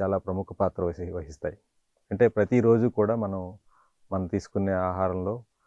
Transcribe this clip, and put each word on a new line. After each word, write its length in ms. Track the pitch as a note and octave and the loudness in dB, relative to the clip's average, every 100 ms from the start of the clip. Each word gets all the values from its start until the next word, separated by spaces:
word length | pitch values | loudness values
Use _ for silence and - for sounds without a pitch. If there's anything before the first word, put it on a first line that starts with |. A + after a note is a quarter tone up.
చాలా 160 | F#2+ F#2+ | -2 -2
ప్రముఖ 280 | - F#2 F#2+ | -2 -6 -6
పాత్ర 320 | - F#2+ - | -2 -2 -2
వహి-, 280 | F2 E2 F2 | -4 -4 -8
వహిస్తాయి. 460 | F2+ D2+ - D#2+ - _ _ _ _ - | -10 -10 -10 -10 -10 _ _ _ _ -6
అంటే 180 | G2 A#2 | 2 2
ప్రతిరోజు 580 | - G2+ B2 A2+ A#2 A#2+ | 2 2 4 6 6 4
కూడా 280 | G#2+ G#2 A#2 | 2 2 0
మనం, 420 | G2+ F#2+ F2+ G2+ _ _ _ _ - | -2 -6 -10 -14 _ _ _ _ -6
మనం 140 | F#2+ F#2 | -4 -2
తీసుకునే 460 | G2 - G2+ G2 | -4 -4 -2 0
ఆహారంలో 720 | F#2 F#2 F2+ F#2+ F#2 F#2 A#2+ - _ | 0 -2 0 -2 -2 -4 -6 -10 _